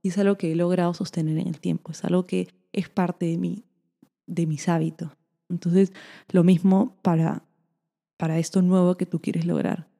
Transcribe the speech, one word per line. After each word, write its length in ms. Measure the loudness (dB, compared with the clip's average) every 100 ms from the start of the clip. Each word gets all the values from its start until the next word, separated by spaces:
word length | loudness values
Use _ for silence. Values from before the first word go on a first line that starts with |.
y 60 | -4
es 80 | 0
algo 200 | 0 0
que 140 | -2
he 20 |
logrado 400 | 0 0 2 0
sostener 420 | -2 -6 -4 -2 -2
en 100 | -4
el 100 | -6
tiempo, 320 | -4 -6 -8
es 140 | -8
algo 220 | -2 -2 0
que 200 | -6 -6 _ _
es 160 | -8 -6
parte 380 | -4 -4 -2 -4
de 120 | -2
mí, 260 | -4 -8 _ _ _ _ _ _ -10
de 180 | -4 -2
mis 220 | -2 -2
hábitos". 420 | 0 -2 -6 -14 _ _ _ _
Entonces, 420 | -6 2 4 2 0 -20 -20 _
lo 140 | 4
mismo 520 | 6 6 4 4 2 _
para, 400 | 0 2 0 -4 _ _ _ _ _ _ _ _
para 220 | -4 -2
esto 240 | -2 0
nuevo 340 | 2 4 2 0
que 80 |
tú 160 | -4 -4
quieres 240 | -4 -4 -2
lograr. 420 | -2 -2 -4 -8